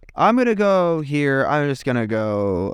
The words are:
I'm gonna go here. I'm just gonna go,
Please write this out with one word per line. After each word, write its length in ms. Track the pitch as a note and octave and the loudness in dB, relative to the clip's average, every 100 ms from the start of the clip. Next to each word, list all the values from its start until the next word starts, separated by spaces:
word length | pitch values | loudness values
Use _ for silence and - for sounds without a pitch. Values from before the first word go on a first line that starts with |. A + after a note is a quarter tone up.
| - - | -14 0
I'm 220 | F3 B3 | 2 2
gonna 180 | A#3+ G#3 | 0 2
go 460 | G3+ F#3+ F3 D#3+ | 2 2 2 -2
here. 440 | C#3+ D3 C#3+ C3+ C3 | -2 -2 0 2 0
I'm 200 | D3 C#3+ | 0 -2
just 140 | C3 - | -2 -2
gonna 220 | B2 A2 | -2 -2
go, 680 | A2 G#2+ G#2 G2+ F2+ F#2+ | -2 -2 0 0 -2 -4